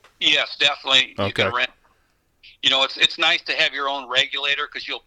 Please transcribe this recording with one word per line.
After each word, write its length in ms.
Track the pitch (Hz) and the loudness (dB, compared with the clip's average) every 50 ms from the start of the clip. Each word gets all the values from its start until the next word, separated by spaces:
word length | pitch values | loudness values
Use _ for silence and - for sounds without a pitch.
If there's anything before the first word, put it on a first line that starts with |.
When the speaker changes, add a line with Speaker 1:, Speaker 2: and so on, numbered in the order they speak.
| _ _ _ _ | _ _ _ _
Speaker 1:
Yes, 360 | 165 151 147 139 117 - - - | 2 4 4 4 2 -2 -2 0
definitely. 520 | 143 143 143 - - 135 135 131 131 110 - - | 0 0 0 -2 0 2 4 4 4 2 -2 -4
You 140 | 101 101 | -4 -2
can 140 | - - 104 95 | 0 0 -2 0
Speaker 2:
Okay. 80 | 120 | 0
Speaker 1:
rent. 140 | 123 127 - _ _ _ _ _ _ _ _ _ _ _ _ _ _ - - - _ | -2 -4 -4 _ _ _ _ _ _ _ _ _ _ _ _ _ _ -20 -20 -16 _
You 80 | - 135 | 0 2
know, 120 | 135 135 | 2 2
it's, 140 | 135 135 - - | 2 0 0 -2
it's 200 | 165 165 - 170 | -2 -2 0 0
nice 240 | 160 165 170 160 | 0 0 0 0
to 100 | - - 139 | -2 -4 -2
have 180 | 143 160 151 139 | 0 0 0 -2
your 140 | 143 143 139 | -2 -4 -4
own 160 | 139 139 127 120 | -4 -4 -6 -2
regulator 580 | 123 131 143 139 143 139 143 143 143 143 147 | 0 0 0 0 -2 -4 -2 -2 -2 -2 -4
'cause 200 | - - 131 - 143 | -6 -8 -10 -10 -10
you'll 160 | 135 117 - | -10 -10 -12